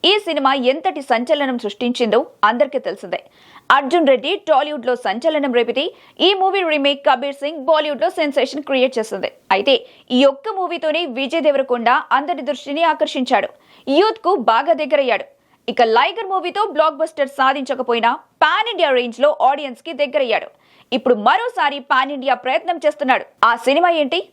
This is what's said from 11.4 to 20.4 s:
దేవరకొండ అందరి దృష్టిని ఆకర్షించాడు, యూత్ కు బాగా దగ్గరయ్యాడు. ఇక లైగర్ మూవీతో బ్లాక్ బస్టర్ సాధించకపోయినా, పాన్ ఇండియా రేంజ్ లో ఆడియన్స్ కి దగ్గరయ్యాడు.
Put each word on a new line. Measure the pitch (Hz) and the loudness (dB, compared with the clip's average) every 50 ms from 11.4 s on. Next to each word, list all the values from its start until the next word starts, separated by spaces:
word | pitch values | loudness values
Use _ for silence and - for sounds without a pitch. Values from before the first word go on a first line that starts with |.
| 262 | 0
దేవరకొండ | 302 277 277 269 269 247 240 233 233 247 294 - - - | 0 0 0 -2 -2 -4 0 2 2 2 2 0 0 -2
అందరి | 262 285 330 349 277 269 240 | 0 0 -2 -6 -6 -4 -6
దృష్టిని | - 247 - 269 285 311 339 330 | -8 -8 -8 -8 -4 0 0 0
ఆకర్షించాడు, | 311 311 311 302 - 294 254 - 262 208 185 - - _ _ _ _ _ _ - 269 302 | 0 0 -2 -2 -2 -4 -2 0 0 0 0 -2 -10 _ _ _ _ _ _ 0 2 2
యూత్ | 392 440 440 - - | 2 2 0 -2 -2
కు | 339 392 320 226 233 | -2 -2 0 2 2
బాగా | 226 226 285 302 330 262 | 2 2 2 0 0 -2
దగ్గరయ్యాడు. | 302 262 - 277 277 247 220 185 190 - _ _ _ _ _ _ _ - | 0 -2 0 0 2 0 0 -2 -4 -8 _ _ _ _ _ _ _ -6
ఇక | 233 - 240 226 220 | 2 2 2 4 4
లైగర్ | 233 277 359 381 453 427 381 381 | 2 2 2 -2 -6 -6 -4 -4
మూవీతో | 381 302 349 349 392 427 415 294 | -4 -4 -4 -2 -2 -4 -2 0
బ్లాక్ | 294 311 320 302 277 320 | 0 0 0 2 -2 -6
బస్టర్ | 320 - - 277 269 277 - | -6 -2 -4 -6 -4 -2 0
సాధించకపోయినా, | 262 262 277 285 262 254 277 269 254 240 233 233 220 233 254 285 - _ _ _ 320 | 0 0 0 0 -4 -6 -6 -6 -2 -2 -2 0 2 0 -2 -2 -8 _ _ _ 0
పాన్ | 302 339 403 440 466 453 | 2 2 0 -2 -2 0
ఇండియా | 359 339 294 262 247 | 0 0 2 2 0
రేంజ్ | 247 240 226 226 262 | 0 -2 -2 2 2
లో | 294 - - - 254 | 2 2 4 2 2
ఆడియన్స్ | 285 294 302 269 240 - _ | 2 0 -4 -10 -12 -12 _
కి | 330 330 254 285 | -14 -4 -4 -4
దగ్గరయ్యాడు. | 254 254 302 269 240 214 170 | -2 0 -2 0 0 0 -2